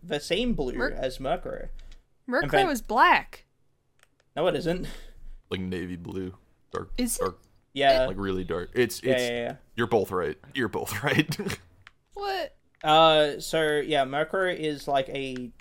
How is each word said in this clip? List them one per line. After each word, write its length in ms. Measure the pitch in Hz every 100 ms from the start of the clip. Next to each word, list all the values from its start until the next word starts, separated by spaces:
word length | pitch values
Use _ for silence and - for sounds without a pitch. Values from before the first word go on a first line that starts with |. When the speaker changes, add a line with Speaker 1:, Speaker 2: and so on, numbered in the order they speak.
Speaker 1:
the 180 | 175 247
same 340 | - 180 247
blue 200 | 170 127
Speaker 2:
Mur- 220 | - 240 -
Speaker 1:
as 220 | 135 -
Murkrow. 500 | 131 170 - - - - - - _ _ -
Speaker 2:
Murkrow 160 | 254
Speaker 1:
And 80 | 339
then 180 | 403 370
Speaker 2:
is 120 | 247
black. 640 | - 220 339 247 - - _ _ _ _ _ _ _ _ _ 139
Speaker 1:
No, 120 | 170
it 80 | 143
isn't. 320 | 143 175 143 - - - - - -
Speaker 3:
Like 80 | 95
navy 360 | 92 92 90 87
blue, 380 | 87 92 92 92 _ _ _
dark, 180 | - 92 -
Speaker 2:
Is 200 | 247 -
it? 20 |
Speaker 3:
dark, 180 | 190 - _ _ _
Speaker 1:
Yeah. 340 | 139 139 131 131
Speaker 3:
like 100 | 95
really 260 | 98 92
dark. 280 | 85 82 90
It's, 300 | - 120 -
Speaker 1:
Yeah, 80 | 127
Speaker 3:
it's. 80 | 127
Speaker 1:
yeah, 60 | 123
yeah. 260 | 120 120 - _ -
Speaker 3:
You're 100 | 117
both 220 | 113 95
right. 260 | 92 78 - - 135
You're 120 | 110
both 340 | - - 101
<laughs> 0 |
right. 340 | 143 135 151 - 196 - - _ - _ _ 403
Speaker 2:
What? 400 | 403 381 320 _ _ _
Speaker 1:
Uh, 560 | 156 156 160 156 151 139
so 380 | - 165 156 151 143
yeah, 200 | 147 131
Murkrow 500 | 143 156 190 185 170
is 300 | 156 143 143
like 220 | 139 135
a, 420 | 143 135 127 123 -